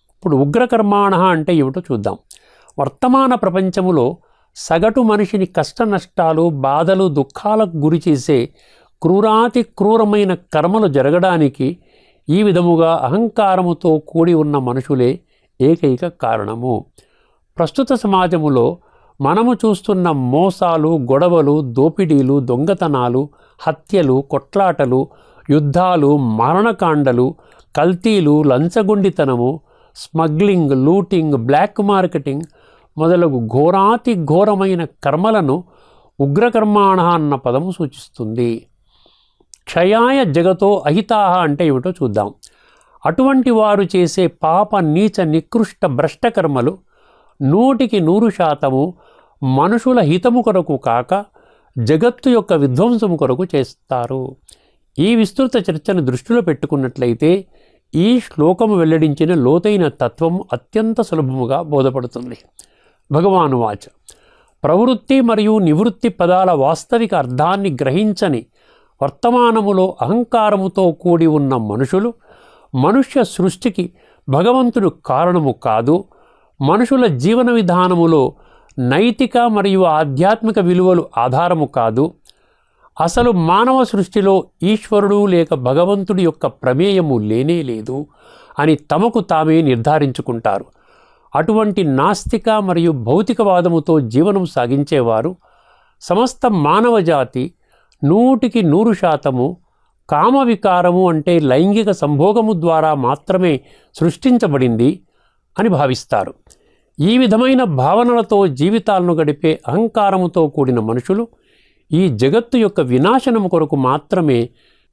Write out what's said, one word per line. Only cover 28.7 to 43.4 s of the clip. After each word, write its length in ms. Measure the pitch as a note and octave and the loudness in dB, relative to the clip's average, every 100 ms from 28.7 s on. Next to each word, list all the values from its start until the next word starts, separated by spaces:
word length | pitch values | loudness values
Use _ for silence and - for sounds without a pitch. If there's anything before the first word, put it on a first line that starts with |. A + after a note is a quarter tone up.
| A3+ G3 G#3 F#3+ F3+ C#3 B2 B2 D#3 - _ _ - | 0 0 0 0 0 -2 0 -2 -4 -14 _ _ -20
స్మగ్లింగ్, 880 | - D#3+ D#3+ D3+ G3+ F#3 D3 C3 C#3 | -8 -4 -2 0 2 2 2 2 2
లూటింగ్, 520 | F#3+ F#3 F3+ D#3 C3+ | 2 0 -2 0 -2
బ్లాక్ 440 | A#2 D3 G#3 - | 0 0 0 -2
మార్కెటింగ్ 640 | G3+ G3 F3+ D#3 C#3 C#3 E3+ _ _ _ _ - | 0 0 0 -4 -6 -8 -10 _ _ _ _ -2
మొదలగు 420 | E3 F3+ E3+ B2+ A2+ | 0 2 2 0 -2
ఘోరాతి 640 | B2 D#3+ F#3+ G3 A#3 - G3 D3 | 0 2 2 2 0 -2 -4 0
ఘోరమైన 580 | E3 G#3 G3 G3 F3+ D#3+ - | 2 2 0 0 -2 -6 -6
కర్మలను 600 | C#3 D3+ G#3+ A3 D3 D#3 - _ _ _ _ - | -4 0 0 0 0 -2 -6 _ _ _ _ -4
ఉగ్రకర్మాణః 920 | C#3 D3 A#3+ A3+ G#3+ G#3 G3 F#3 E3+ | -2 0 0 2 0 2 2 2 2
అన్న 220 | E3+ D3 C3+ | 0 -2 -2
పదము 360 | B2 B2+ F3+ | -2 -4 -4
సూచిస్తుంది. 920 | F3+ D3 - - - A2 A2+ A#2+ A#2 - _ _ _ _ _ _ _ _ - - | -6 -8 -10 -20 -12 -8 -4 -4 -4 -10 _ _ _ _ _ _ _ _ -20 -6
క్షయాయ 600 | E3 F#3 A3 A#3+ C4+ G#3 | 0 2 2 2 2 0
జగతో 580 | C#3+ F3+ F#3 G3 G3+ D3+ | 0 0 2 0 0 0
అహితాః 460 | E3+ - A3 G3 F3+ | -2 0 0 2 2
అంటే 300 | D#3+ D3 E3 | 0 0 0
ఏమిటో 240 | C3 F3+ | 0 -4
చూద్దాం. 360 | F3+ B2 G#2 G2+ - - _ _ _ _ _ D3 | -4 -4 -2 -4 -8 -20 _ _ _ _ _ -4
అటువంటి 460 | E3 C4 C4+ | 0 2 2